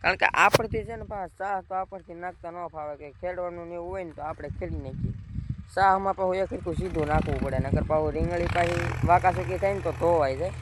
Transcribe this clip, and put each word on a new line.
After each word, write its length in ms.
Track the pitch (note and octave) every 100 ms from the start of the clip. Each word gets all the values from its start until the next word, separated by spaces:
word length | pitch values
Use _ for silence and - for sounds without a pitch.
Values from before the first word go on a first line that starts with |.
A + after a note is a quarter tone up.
કારણ 140 | E3 F#3+
કે 100 | -
આપણથી 580 | - F#3+ - A3 A3+
છે 120 | G#3 A3+
ને 80 |
પાછા 260 | G3+ G3+ F3+ _
શાહ 240 | F#3+ G3
તો 140 | F3+ F#3+
આપણથી 380 | F#3+ G3 E3+
નાખતા 380 | E3+ F3 F3 E3+
ન 160 | E3+ E3+
ફાવે, 300 | D#3 D3+ D3
કે 140 | D3
ખેડવાનું 560 | C3 F3+ F3+ F3 F3 E3+
ને 80 | E3+
એવું 140 | E3+
હોય 140 | F#3+
ને 80 | F3
તો 100 | D3+
આપણે 280 | D3 D#3+ D3 -
ખેડી 160 | F3 D3
નાખીએ. 380 | C3+ C3+ - - - - - - -
શાહમાં 420 | - F#3+ F#3+ G3 F#3
પાછું 200 | F#3 F#3
એક 180 | F#3+
હરખું 220 | - - D#3
સીધું 320 | F#3 E3 D3
નાખવું 320 | D3+ D3+ C#3
પડે, 200 | C#3 C3
નકર 240 | C3 C#3+
પાછું 300 | D3 D#3 D#3
રીંગણી 320 | D3+ E3+ F3 F3
પાછી 640 | F3 F3 F3 - - -
વાંકા 240 | F3+ F3+
સૂકી 260 | F3 F3+ F#3
થાય 160 | G3
ને 60 | G3
તો 120 | F3
ધોવાઈ 440 | B2 E3 E3+ C#3 C3+
જાય. 180 | F3+ -